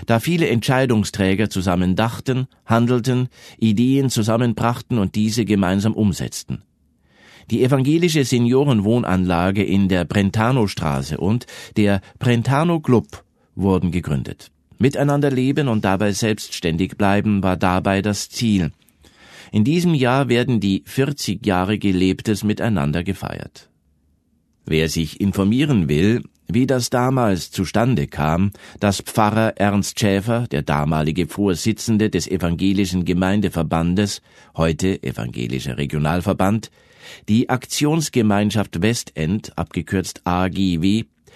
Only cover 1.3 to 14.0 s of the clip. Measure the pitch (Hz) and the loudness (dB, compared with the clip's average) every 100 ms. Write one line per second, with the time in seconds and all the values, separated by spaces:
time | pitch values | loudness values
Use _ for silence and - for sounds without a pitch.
1.3 | 95 107 95 92 90 90 92 113 113 - | 0 -2 -2 0 2 2 2 0 -2 -4
2.3 | 127 131 _ - 113 120 123 120 123 127 | -4 -4 _ -2 2 2 2 0 0 -2
3.3 | - - - 113 104 123 135 135 120 110 | -6 -20 -2 0 2 2 2 2 0 0
4.3 | 113 120 107 113 117 - 120 95 - 107 | 2 0 0 -2 -2 -2 -2 0 0 -2
5.3 | 113 101 104 90 98 107 - 107 80 62 | 0 0 2 2 2 0 2 0 0 -6
6.3 | - - 62 - _ _ _ _ _ - | -10 -10 -12 -12 _ _ _ _ _ -20
7.3 | - - 113 127 135 131 160 175 156 131 | -20 -4 0 2 2 2 2 2 2 2
8.3 | 123 120 127 143 117 98 120 - 92 90 | 2 4 2 4 2 2 2 0 0 0
9.3 | 85 90 98 98 98 95 92 82 104 98 | 2 2 0 0 2 2 0 0 0 0
10.3 | 110 113 135 104 - 78 69 69 78 87 | 2 0 2 0 -2 -4 -4 -4 -4 -2
11.3 | 120 - - - - 104 98 - - - | -2 -4 -18 -8 0 2 0 -4 -4 0
12.3 | 120 117 139 170 165 156 117 - - - | 0 2 0 0 0 2 2 0 -10 -20
13.3 | _ _ - 98 92 87 85 | _ _ -4 0 2 0 -2